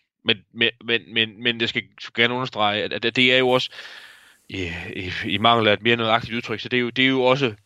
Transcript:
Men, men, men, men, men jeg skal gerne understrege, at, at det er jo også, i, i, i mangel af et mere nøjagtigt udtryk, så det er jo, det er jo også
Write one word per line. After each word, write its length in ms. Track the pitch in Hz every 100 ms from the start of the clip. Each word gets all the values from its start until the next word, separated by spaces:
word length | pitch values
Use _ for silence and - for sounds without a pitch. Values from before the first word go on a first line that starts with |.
| _ _ -
Men, 120 | 107 _
men, 160 | 110 117 - 113
men, 280 | 117 80
men, 300 | 113 110 101
men 180 | 120 113
jeg 80 | -
skal 140 | 123 101 _ - -
gerne 180 | 117
understrege, 500 | 123 131 110 104 104
at, 220 | 85 - 117
at 100 | 113
det 180 | 127
er 40 | 127
jo 120 | 127
også, 200 | 127 - - - - - - _ _ _
i, 220 | 95 87 85 90 -
i, 160 | 92 90 -
i 120 | 98
mangel 300 | 113 117 107
af 60 |
et 80 | 101
mere 140 | 110 117
nøjagtigt 400 | 113 113 123 117
udtryk, 240 | - 107
så 100 | 117
det 80 | 123
er 40 |
jo, 80 | 120
det 160 | 113 131
er 40 |
jo 140 | 131
også 320 | 127 131 131 104